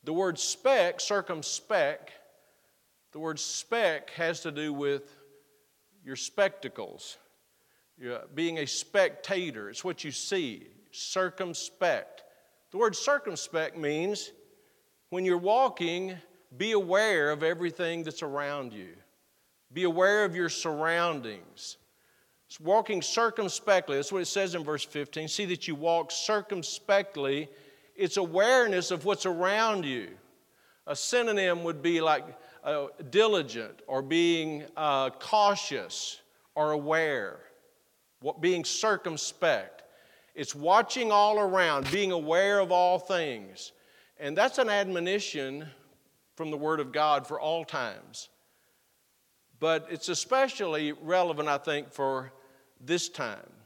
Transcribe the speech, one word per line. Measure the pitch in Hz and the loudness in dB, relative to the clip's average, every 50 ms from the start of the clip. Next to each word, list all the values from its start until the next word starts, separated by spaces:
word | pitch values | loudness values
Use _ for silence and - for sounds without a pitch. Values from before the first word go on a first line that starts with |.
| _ | _
The | - 160 | -2 -2
word | 175 190 185 165 - | 0 0 0 0 -2
spec, | - - - - - 262 269 240 180 175 - - | -4 -4 -4 0 4 4 6 6 4 2 2 -4
circumspect, | - - 208 202 185 - 180 160 143 - - - - _ 220 190 151 139 151 - - - - - _ _ _ _ _ _ _ _ _ _ _ _ _ _ _ _ _ _ _ | -2 0 0 -2 0 -2 -6 -6 -6 -6 -8 -8 -4 _ 2 2 2 2 0 -4 -10 -20 -20 -20 _ _ _ _ _ _ _ _ _ _ _ _ _ _ _ _ _ _ _
the | 156 | -8
word | 160 160 156 147 | -6 -6 -4 -4
spec | - - - - - _ 226 233 220 180 160 147 - - | -6 -6 -6 -8 -4 _ 0 4 4 4 2 2 -6 -10
has | - - 170 165 170 160 | -6 -2 0 0 0 -2
to | - 165 | -6 -8
do | 147 147 151 151 147 | -6 -4 -4 -4 -2
with | 143 143 139 139 135 139 - - _ - _ _ _ _ _ _ _ _ _ _ _ _ _ _ _ _ | 0 0 0 0 0 -4 -10 -20 _ -20 _ _ _ _ _ _ _ _ _ _ _ _ _ _ _ _
your | 131 135 127 | -12 -10 -8
spectacles, | - - _ - 202 190 196 - - 131 - - 104 - 95 - - - - - _ _ _ _ _ _ _ _ _ _ _ _ _ _ _ _ | -10 -8 _ 2 2 2 2 -4 -12 -12 -10 -10 -12 -12 -12 -16 -16 -18 -18 -20 _ _ _ _ _ _ _ _ _ _ _ _ _ _ _ _
your, | 131 120 123 113 - - 143 | -10 -8 -8 -8 -10 -10 -6
being | 139 165 170 165 160 | -4 -2 -2 -2 -2
a | 147 135 | -4 -4
spectator. | - - - - - 202 185 165 - - - - 196 185 180 165 127 107 104 101 | -4 -6 -8 0 4 4 4 4 2 -6 -6 -4 -2 -2 -2 -4 -6 -10 -12 -12
It's | 113 - - | -12 -8 -6
what | 185 170 - - | -6 -6 -6 -8
you | 156 | -10
see, | 127 - - - 196 190 165 127 107 - - - - - _ _ | -8 -8 -6 -2 -2 -2 -2 -4 -6 -10 -16 -20 -20 -20 _ _
circumspect. | - - - - - 190 185 180 175 - 190 175 165 - - - - _ 185 175 143 107 - - - - - - _ _ _ _ _ _ _ _ | -14 -12 -10 -4 -2 -2 -2 -2 -2 -6 -8 -6 -6 -8 -10 -12 -4 _ 2 2 2 2 -2 -8 -18 -20 -20 -20 _ _ _ _ _ _ _ _
The | - 190 | 0 2
word | 233 220 196 - | 2 2 2 0
circumspect | - 277 285 285 277 226 175 147 - - - 160 160 147 - 165 | 0 0 0 0 0 -4 -8 -8 -10 -4 -2 -2 -2 -2 -4 -4
means | 156 147 151 156 170 196 208 196 - - - - - _ _ _ _ _ _ _ _ _ _ _ _ _ | -2 -2 0 0 0 -2 -2 -4 -6 -12 -14 -20 -20 _ _ _ _ _ _ _ _ _ _ _ _ _
when | - 180 185 | -6 -2 2
you're | 185 180 175 | 2 2 2
walking, | 175 196 214 247 269 254 - - 175 170 170 180 190 190 185 175 - _ _ _ _ _ 131 123 | 4 4 4 6 4 4 2 0 -4 -2 -2 -2 -4 -6 -8 -12 -16 _ _ _ _ _ -6 -4
be | 190 220 226 | -2 2 2
aware | 208 190 170 185 196 214 220 202 165 147 147 | 2 2 4 4 4 4 4 4 2 2 2
of | 151 147 156 | 0 0 0
everything | 160 175 165 175 170 165 - 180 165 170 170 165 | 0 0 0 -2 -4 -4 -2 -4 -4 -4 -4 -6
that's | 156 - - | -8 -8 -8
around | 170 147 139 143 143 143 143 143 135 123 107 | -8 -4 -4 -4 -4 -4 -4 -6 -8 -8 -10
you. | 104 92 90 87 - _ _ _ _ _ _ _ _ _ _ _ _ _ _ | -14 -16 -16 -18 -20 _ _ _ _ _ _ _ _ _ _ _ _ _ _
Be | 123 160 180 | -6 0 0
aware | 175 165 170 185 196 208 214 208 | 0 4 4 6 6 6 6 4
of | 190 165 | 2 0
your | 180 175 165 | -2 -2 -2
surroundings. | 156 - - 170 156 147 156 160 165 170 170 175 160 143 120 113 104 95 85 80 - - - - - _ _ _ _ _ _ _ _ _ _ _ _ _ _ _ | -2 -4 -4 -4 -2 0 0 2 2 2 2 0 0 -4 -6 -10 -12 -12 -16 -20 -20 -16 -16 -16 -16 _ _ _ _ _ _ _ _ _ _ _ _ _ _ _
It's | - - | -20 -8
walking | 156 160 196 220 214 - 214 180 | 0 4 4 4 4 2 -2 -2
circumspectly. | 147 - - 226 233 226 220 - 208 185 - - - - 196 185 180 - 143 | -2 -2 0 2 2 2 2 -2 -4 -2 -4 -4 2 4 4 4 4 0 -2
That's | 139 139 - | -2 -2 -2
what | 196 185 | -2 -4
it | 175 - | -2 -2
says | - 196 196 185 170 | 0 -2 -2 0 -2
in | 175 156 | -6 -4
verse | 147 151 143 - | -4 -4 -4 -6
fifteen. | - - 151 143 139 - 156 156 143 | -6 -6 -8 -8 -6 -8 -8 -8 -6
"See | - - 208 | -4 -4 -2
that | 180 180 - - - | -4 -4 -6 -4 -8
you | 160 | -6
walk | 143 151 170 170 170 160 - | -2 0 2 2 2 0 -2
circumspectly." | - - - - 214 208 202 - 202 180 156 - - - _ - 196 196 196 196 - 156 139 135 139 143 160 - - - - - - _ _ _ _ | -6 -6 -2 0 0 0 0 -4 -8 -6 -6 -8 -10 -10 _ 4 4 4 4 0 -4 -4 -2 0 0 -2 -4 -8 -14 -20 -20 -20 -20 _ _ _ _
It's | - 196 170 - 196 | -2 -2 0 2 0
awareness | 185 170 165 185 202 233 262 262 240 220 196 180 170 - | -2 0 2 4 6 6 8 6 6 4 2 0 0 -2
of | 185 165 143 | -4 -2 0
what's | 196 202 - - | 0 0 0 0
around | 185 180 165 180 185 202 214 226 226 214 196 170 | -2 0 0 0 2 2 2 2 2 2 0 -2
you. | 143 131 120 101 85 - - _ _ _ _ _ _ _ _ _ _ _ _ _ | -2 -4 -4 -6 -8 -14 -20 _ _ _ _ _ _ _ _ _ _ _ _ _
A | - 147 | -8 -6
synonym | 139 - - - 247 240 226 214 202 190 180 175 175 170 | -4 -4 0 2 2 2 2 2 2 2 2 2 0 -2
would | 170 165 147 | -4 -6 -2
be | 139 170 170 165 | 0 2 2 4
like, | 160 160 151 147 - 131 135 - - - - - - | 4 4 2 2 0 -8 -18 -18 -20 -20 -20 -8 -4
uh, | 143 151 147 143 - - - 165 131 | -2 -2 -2 -4 -6 -10 -14 -14 0
diligent | 123 196 220 220 208 185 151 123 107 117 113 107 - - - - | 4 4 6 6 4 2 0 -2 -6 -10 -10 -10 -14 -18 -10 -4
or | 135 131 | -4 -4
being, | 135 135 160 165 170 170 170 165 160 156 156 147 151 - - 151 | -2 0 2 4 4 4 2 2 0 -4 -6 -8 -10 -12 -6 -2
uh, | 156 151 139 135 131 131 | 0 2 2 2 2 0
cautious | 131 - - - - 214 208 202 202 190 - - 143 123 92 82 - - - - - - _ _ _ _ _ _ _ | -4 -6 -6 0 4 6 6 6 4 2 -2 -4 -4 -4 -6 -6 -8 -8 -8 -8 -10 -12 _ _ _ _ _ _ _
or | 151 151 151 | 0 0 2
aware. | 151 151 143 147 156 160 160 156 143 123 101 95 - - - - - _ _ _ _ _ _ _ _ _ _ _ _ _ | 2 0 0 0 2 2 2 2 0 -2 -4 -6 -10 -14 -18 -20 -20 _ _ _ _ _ _ _ _ _ _ _ _ _
What, | 127 143 156 165 | -6 -6 -6 0
being | 156 180 180 170 160 | 0 0 0 0 -2
circumspect. | - - - - 220 208 185 - 175 160 151 - - - - 185 165 139 107 95 - - - - _ _ _ _ _ _ _ _ _ _ | -4 -4 0 2 2 0 0 -2 -6 -6 -6 -8 -8 -4 0 2 2 2 2 -2 -8 -16 -20 -20 _ _ _ _ _ _ _ _ _ _
It's | - 143 - - | -10 -10 -8 -8
watching | 147 147 165 190 220 233 233 - 254 240 220 | -4 2 6 6 6 6 4 -2 -2 0 4
all | 208 202 208 208 214 214 | 6 6 6 6 4 4
around, | 208 190 185 190 180 165 147 139 135 135 | 2 2 4 4 4 4 2 0 0 0
being | 151 196 202 190 | 0 0 0 0
aware | 185 170 151 151 160 175 196 202 202 202 | 0 -2 0 2 4 4 4 4 4 4
of | 196 170 | 4 4
all | 180 180 180 180 180 180 | 4 4 4 4 2 0
things. | 180 - 196 175 165 147 123 110 101 95 95 - - - _ _ _ _ _ - _ _ _ _ | 0 -2 -2 -2 0 -2 -4 -8 -10 -14 -16 -16 -18 -18 _ _ _ _ _ -20 _ _ _ _
And | 151 143 151 175 | -8 -4 2 2
that's | 214 262 254 - | 2 2 4 2
an | 254 220 | 2 2
admonition | 208 202 202 190 185 175 170 180 196 208 202 - - 156 135 131 135 147 151 156 139 - _ _ _ _ _ _ _ _ _ _ _ | 2 0 0 0 -2 -2 -2 -2 -2 -2 -4 -4 -6 -6 -6 -6 -8 -10 -12 -16 -18 -20 _ _ _ _ _ _ _ _ _ _ _
from | - 160 156 | -10 -8 -6
the | 151 139 | -6 -4
Word | 147 156 160 151 | 0 0 0 0
of | 143 131 | -2 -2
God | 123 151 151 151 147 143 131 | 0 2 4 4 4 2 2
for | - 151 - | -4 -8 -4
all | 147 156 160 165 160 | -2 -2 -2 -2 -4
times. | - - 147 123 113 95 - - - 107 - - - _ _ _ _ _ _ _ _ _ _ _ _ _ _ _ _ _ _ _ _ _ _ _ _ _ 120 | -4 -4 -4 -4 -4 -6 -10 -16 -18 -16 -16 -16 -16 _ _ _ _ _ _ _ _ _ _ _ _ _ _ _ _ _ _ _ _ _ _ _ _ _ _
But | 147 160 160 156 151 - | 0 0 0 0 -2 -6
it's | 175 156 - - | -10 -8 -6 -4
especially | 170 151 - - 254 262 269 262 - - 208 175 156 151 156 151 | -4 -4 -2 0 2 2 4 2 0 -4 -4 -2 -2 -2 -2 -2
relevant, | 151 - 160 156 180 185 180 170 160 147 151 151 | -4 -6 -2 0 2 2 4 2 0 -2 0 0
I | 143 139 | 0 0
think, | 143 160 147 147 143 143 | 0 -2 -2 -2 -4 -8
for | - - 139 135 135 131 127 131 - - - - _ _ _ _ _ _ | -6 -2 -2 0 0 -2 -4 -8 -16 -20 -20 -20 _ _ _ _ _ _
this | 123 127 165 175 - - | -4 -2 -2 -2 -2 -4
time. | - - 135 113 104 - - - - - - | -6 -6 -6 -6 -6 -10 -14 -20 -20 -20 -20